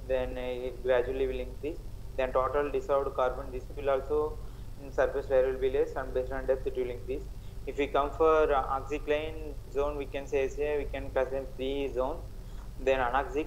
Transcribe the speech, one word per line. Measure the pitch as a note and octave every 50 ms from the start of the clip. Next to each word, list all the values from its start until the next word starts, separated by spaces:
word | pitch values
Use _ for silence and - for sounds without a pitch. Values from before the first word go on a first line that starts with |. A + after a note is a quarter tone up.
| - -
then, | C3 B2+ B2+ B2 B2+
uh, | B2+
it | B2+ B2+ B2+ B2 B2 B2+ A#2+ - -
gradually | B2+ C3 B2 A#2+ B2+ C3+ C3+ C3+ B2+
will | B2+ B2+
increase. | - - - - - D3 - - - - - - - - -
Then | - C3 B2+ B2+
total | C3 B2+ B2+ B2+ D3 D3 D3 C#3
dissolved | C3+ B2+ - C#3+ C#3 C#3 C#3 -
carbon, | - B2+ B2+ B2+ C3 C#3 - -
this | C3 - - -
will | - C#3+ C#3
also | C#3 C3 C3 - D3+ D3+ D3+ D#3 D3+ - - - - - - - - - C#3
in | C#3 B2+
surface | - C3+ B2+ - C#3 C#3 -
layer | C#3 C3 B2+ C3+ C3
will | A#2+
be | B2+ C3
less, | C3 C#3+ D#3 D#3 -
and | D3 C3+ C3+ -
based | B2+ B2+ B2 C3+
on | C3+ C3
depth | C3 C3 C3 -
it | C3+ -
will | B2+ B2 A#2+
increase. | B2 B2 - B2 C3 D3 D3 - - - - - - - - C#3
If | C3 C#3
we | D3
come | C#3+ - C#3 C#3+ D3
for, | D3 - E3 D#3+ D#3 D#3 D#3 C#3+ C#3+
uh, | C3+ C3 C3+ C3+
oxycline | C3+ C3 - D3 D3+ - D3 D3 D3+ D#3 D#3 D#3 D#3 D#3 D3+ C#3+ - - - -
zone, | C3 C#3+ D3 D3
we | D3 C#3+
can | C3+ - C#3 C#3
say, | C#3 D3 C#3 C3+ C3
say | - D3 D3 D3 D3+ D3
we | C#3+
can | D3 - C#3 C3+ C3+
classify | - C3+ C3 B2+ C3+ C3+ C3 C3 -
three | - C3 C3 C#3 C#3 C#3 - A2+
zones, | A#2+ B2+ C3+ D#3+ E3+ - - - - - - - - - - - -
then | C3 C3 C3+ C3
anoxic | B2+ A#2+ B2 C3+ C#3+ - - C#3+ D#3+